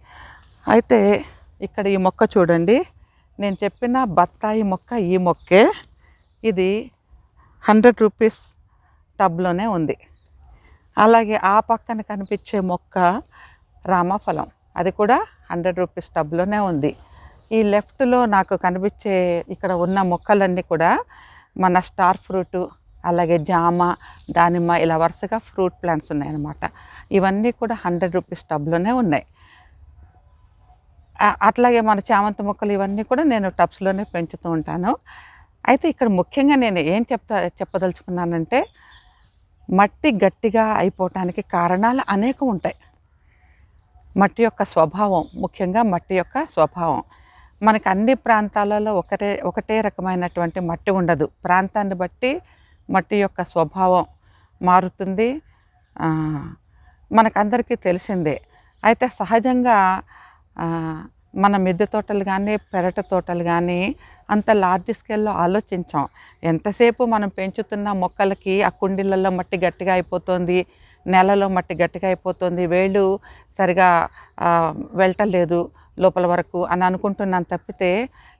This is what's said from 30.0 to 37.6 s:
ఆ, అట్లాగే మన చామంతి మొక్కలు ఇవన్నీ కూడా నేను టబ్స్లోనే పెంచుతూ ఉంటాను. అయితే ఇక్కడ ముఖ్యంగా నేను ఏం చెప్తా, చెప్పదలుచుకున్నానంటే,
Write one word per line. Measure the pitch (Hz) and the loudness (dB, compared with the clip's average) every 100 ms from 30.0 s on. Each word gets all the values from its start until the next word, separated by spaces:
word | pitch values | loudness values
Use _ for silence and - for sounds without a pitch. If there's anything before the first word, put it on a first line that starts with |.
| - _ _ _ _ _ _ _ _ _ _ - | -20 _ _ _ _ _ _ _ _ _ _ -2
ఆ, | 208 - | 0 2
అట్లాగే | 202 240 247 233 | 0 2 2 2
మన | 220 202 | 2 0
చామంతి | - 202 208 202 | 0 0 0 -2
మొక్కలు | 202 196 208 | -6 -4 -4
ఇవన్నీ | 196 196 202 | -2 -2 -4
కూడా | 220 247 | -2 0
నేను | 320 220 190 | 0 0 -2
టబ్స్లోనే | - 175 - 196 190 | 0 -2 0 -4 -2
పెంచుతూ | 190 175 165 175 175 | -4 -6 -6 -8 -6
ఉంటాను. | 160 156 165 196 302 - - - - _ _ - | -4 -4 -4 -2 -4 -8 -20 -20 -20 _ _ 0
అయితే | 269 330 | 2 0
ఇక్కడ | - 233 | 0 0
ముఖ్యంగా | 185 - 277 277 277 | 0 0 0 2 2
నేను | 233 175 | 2 0
ఏం | 151 202 233 | 0 0 -2
చెప్తా, | 233 - 202 175 | -6 -4 -4 -4
చెప్పదలుచుకున్నానంటే, | - | -6